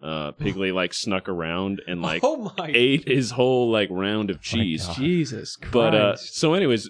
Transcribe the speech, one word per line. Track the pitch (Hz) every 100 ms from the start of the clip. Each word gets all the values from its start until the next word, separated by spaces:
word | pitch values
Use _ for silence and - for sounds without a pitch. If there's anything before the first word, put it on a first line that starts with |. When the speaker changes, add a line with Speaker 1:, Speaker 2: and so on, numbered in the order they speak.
Speaker 1:
uh, | 73 80 73
Piggly, | - 104 92 95
like, | 92 90
snuck | - - 95 104
around | 90 80 87 98 98 -
and, | 87
like, | 85 80
Speaker 2:
Oh | 269 311 208 -
my. | 160
Speaker 1:
ate | 120 127 139 -
his | 135 117
whole, | 120 127 127 120
like, | 110 98
round | 90 98 107 104
of | 82
Speaker 3:
My |
Speaker 1:
cheese. | - - 95 80 92
Speaker 3:
God. | 85
Speaker 2:
Jesus | 147 175 147 110 - -
Christ. | -
Speaker 1:
But, | 117 113 107
uh, | 104 -
so | - - 156 180
anyways, | 160 113 101